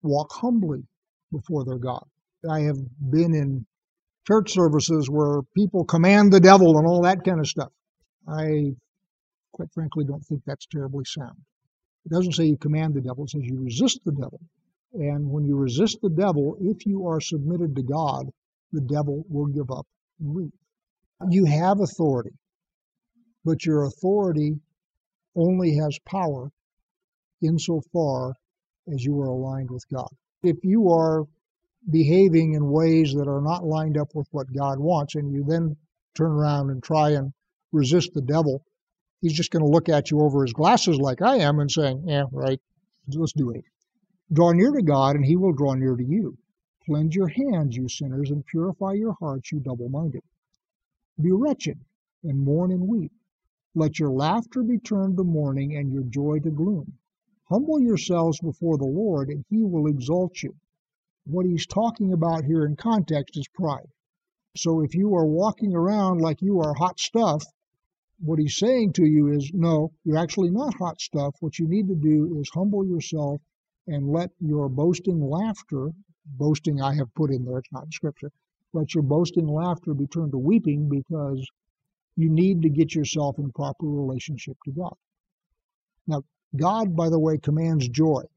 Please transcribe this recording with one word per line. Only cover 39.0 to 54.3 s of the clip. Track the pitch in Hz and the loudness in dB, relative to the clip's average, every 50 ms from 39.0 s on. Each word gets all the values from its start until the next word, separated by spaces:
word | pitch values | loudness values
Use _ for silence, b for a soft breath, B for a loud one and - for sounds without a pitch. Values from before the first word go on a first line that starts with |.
| _ _ _ _ | _ _ _ _
he's | - 170 151 | -2 -2 0
just | 160 175 - | 0 -4 -2
gonna | - 170 156 | 0 2 4
look | 147 147 170 156 170 | 6 4 4 4 4
at | 160 147 139 - | 2 2 2 0
you | 151 147 | 2 2
over | 151 151 135 143 135 | 2 4 4 2 0
his | 123 | 0
glasses | 113 - 151 180 240 226 - 196 160 135 | 0 2 4 4 4 4 4 2 2 2
like | 139 139 127 - | 2 0 0 0
I | 180 233 277 247 | 2 2 2 4
am | 165 143 147 147 | 4 2 2 2
and | 147 143 | 0 0
saying, | - 160 151 139 131 135 160 | 0 0 0 0 -2 -4 -4
"Yeah, | 180 147 143 143 127 | -2 -2 0 -2 -2
right, | 131 135 135 135 135 131 _ _ _ _ _ _ _ _ _ 135 | -4 -4 -2 -2 -2 -2 _ _ _ _ _ _ _ _ _ -8
let's | 135 156 165 147 | -4 -2 -2 -2
do | - 156 135 120 | 0 -2 -2 -2
it." | 113 113 - _ _ _ _ _ _ _ _ _ _ _ _ _ | -4 -8 -12 _ _ _ _ _ _ _ _ _ _ _ _ _
"Draw | 165 147 170 170 | 2 4 6 6
near | 170 175 196 269 | 6 6 4 4
to | 294 285 | 4 2
God, | 202 151 147 135 135 135 143 | 2 2 4 4 2 2 2
and | 147 139 | 2 2
he | 135 165 | 2 2
will | 180 190 190 | 2 2 0
draw | 156 131 143 139 131 | 2 2 0 0 0
near | 131 131 131 127 | 0 0 0 0
to | 120 123 | -2 -2
you." | 127 160 220 202 135 - - _ _ _ _ _ _ _ _ _ - | -2 -2 -2 -2 -4 -8 -12 _ _ _ _ _ _ _ _ _ -4
"Cleanse | 151 151 156 160 156 | -2 0 0 0 0
your | 190 190 160 | 0 -2 0
hands, | 147 233 277 285 214 170 151 139 113 | 0 -2 -2 0 0 0 0 -2 -2
you | 123 127 123 | -4 -6 -6
sinners, | - - 151 135 131 135 143 135 | -6 -8 -8 -6 -4 -4 -4 -4
and | 147 147 135 | -4 -6 -6
purify | - - 165 165 190 180 _ 202 190 196 | -6 -4 -4 -4 -4 -4 _ -6 -4 -2
your | 208 214 226 | -2 -2 -4
hearts, | 202 - 175 151 135 135 - - | -6 -6 -6 -6 -6 -8 -8 -8
you | - 147 | -8 -6
double-minded. | 127 131 127 117 120 123 131 143 165 160 131 - - _ _ _ _ _ _ _ _ _ _ _ _ _ _ _ _ _ _ - | -6 -6 -8 -8 -8 -6 -6 -4 -4 -6 -6 -8 -14 _ _ _ _ _ _ _ _ _ _ _ _ _ _ _ _ _ _ -2
Be | 151 175 | 0 2
wretched, | 185 196 254 302 277 - - 160 - - - _ _ _ _ _ _ _ - | 2 2 2 0 -2 -2 -4 -8 -8 -8 -14 _ _ _ _ _ _ _ -8
and | 165 139 139 | -6 -4 -2
mourn | 139 139 147 160 180 185 | 0 0 2 2 2 0
and | 185 180 180 190 | 0 -2 -2 -2
weep. | 233 220 160 - _ _ _ _ _ _ _ _ _ _ _ _ _ | -2 -2 -4 -6 _ _ _ _ _ _ _ _ _ _ _ _ _
Let | 160 156 156 151 - | 0 0 0 0 0
your | 156 143 | -2 0
laughter | 131 131 143 156 | 0 0 0 0